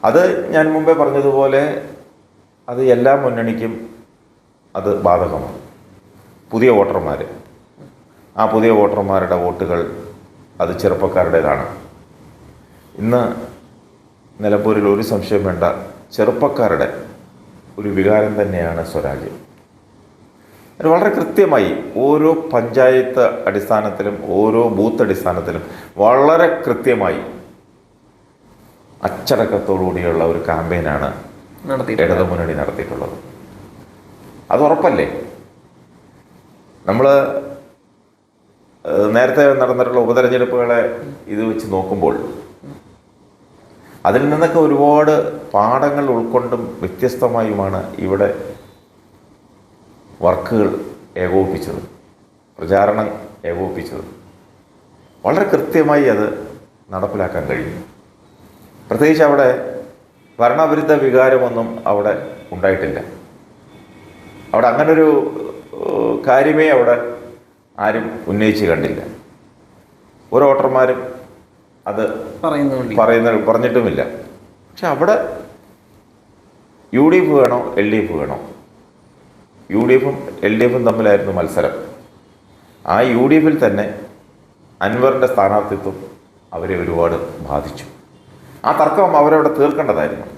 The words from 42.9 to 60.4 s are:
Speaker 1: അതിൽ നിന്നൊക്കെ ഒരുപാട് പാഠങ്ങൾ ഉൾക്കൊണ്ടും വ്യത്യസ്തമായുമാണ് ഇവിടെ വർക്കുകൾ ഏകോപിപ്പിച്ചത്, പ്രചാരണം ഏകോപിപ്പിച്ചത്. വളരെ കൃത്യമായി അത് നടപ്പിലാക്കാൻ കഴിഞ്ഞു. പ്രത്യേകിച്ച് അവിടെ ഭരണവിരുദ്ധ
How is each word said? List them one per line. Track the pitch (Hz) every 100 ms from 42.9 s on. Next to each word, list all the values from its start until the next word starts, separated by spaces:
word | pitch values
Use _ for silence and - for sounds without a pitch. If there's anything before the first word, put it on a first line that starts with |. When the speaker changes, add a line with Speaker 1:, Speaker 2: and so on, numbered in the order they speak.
| _ _ _ _ _ _ _ _ - - - -
Speaker 1:
അതിൽ | 117 147
നിന്നൊക്കെ | 151 165 165 151
ഒരുപാട് | 139 143 147 151 151 - - -
പാഠങ്ങൾ | 101 110 131 143 143 139
ഉൾക്കൊണ്ടും | 117 113 123 120 117 113 -
വ്യത്യസ്തമായുമാണ് | 92 - 127 123 127 113 110 101 95 95 - -
ഇവിടെ | 92 98 101 - - - - _ _ _ _ _ _ _ _ _ _ _ _ _ - -
വർക്കുകൾ | 87 87 - 113 107 - - - - -
ഏകോപിപ്പിച്ചത്, | 90 95 92 80 - 71 - - _ _ _ _ _ -
പ്രചാരണം | 82 95 104 107 104 - - - 85
ഏകോപിപ്പിച്ചത്. | 87 95 - - - - - - _ _ _ _ _ _ _ _ _
വളരെ | 98 165 196
കൃത്യമായി | - - 165 147 147 135
അത് | 107 107 - - - - _ _
നടപ്പിലാക്കാൻ | 92 98 101 90 85 71
കഴിഞ്ഞു. | 64 64 - - - _ _ _ _ - _ - - -
പ്രത്യേകിച്ച് | 113 151 156 147
അവിടെ | 143 127 - - - - - _ _ _
ഭരണവിരുദ്ധ | -